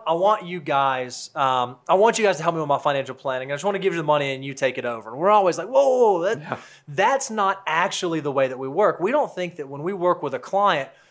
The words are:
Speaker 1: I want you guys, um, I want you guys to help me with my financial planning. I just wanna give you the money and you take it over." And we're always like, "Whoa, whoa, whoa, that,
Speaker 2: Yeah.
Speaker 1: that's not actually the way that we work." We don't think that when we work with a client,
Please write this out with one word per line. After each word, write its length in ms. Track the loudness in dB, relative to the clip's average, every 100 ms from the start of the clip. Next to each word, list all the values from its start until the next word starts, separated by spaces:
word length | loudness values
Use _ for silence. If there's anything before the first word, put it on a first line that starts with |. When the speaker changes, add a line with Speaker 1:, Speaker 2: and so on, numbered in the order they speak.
| -2
Speaker 1:
I 60 |
want 320 | 0 2 0 -2
you 140 | -8
guys, 680 | -2 2 2 0 -4 -10 -10
um, 420 | -2 2 2 -2 -4 2
I 60 |
want 240 | 4 4 4
you 60 |
guys 120 | 2 2
to 80 |
help 100 | 0
me 60 | -2
with 80 | 0
my 100 | 0
financial 360 | 0 -2 -4 -8
planning. 340 | -6 -6 -6
I 40 | -6
just 80 |
wanna 160 | -4 -2
give 120 | -2
you 60 | 0
the 60 |
money 300 | 0 2 0 -4
and 80 |
you 100 | -8
take 240 | -4 -2 -2
it 60 |
over." 260 | -6 -6 -10
And 80 | -2
we're 120 | 4
always 280 | 4 4 0
like, 80 | 0
"Whoa, 160 | 2
whoa, 300 | 4 6 4
whoa, 100 | 4
that, 180 | 0 -4
Speaker 2:
Yeah. 160 | -6 -10 -10 -20 -8
Speaker 1:
that's 420 | 0 2 2 -2
not 320 | -2 0 -2 -2
actually 540 | 0 0 -2 -4 -2
the 120 | -2
way 140 | 0 0
that 120 | 0
we 100 | -4
work." 320 | 2 2 2
We 100 | 0
don't 240 | 0 0
think 220 | -4 -8 -8
that 120 | -12
when 140 | -8
we 100 | -6
work 300 | -2 0 0
with 100 | -2
a 60 | -6
client, 500 | -4 0 2 0 -4 -12 _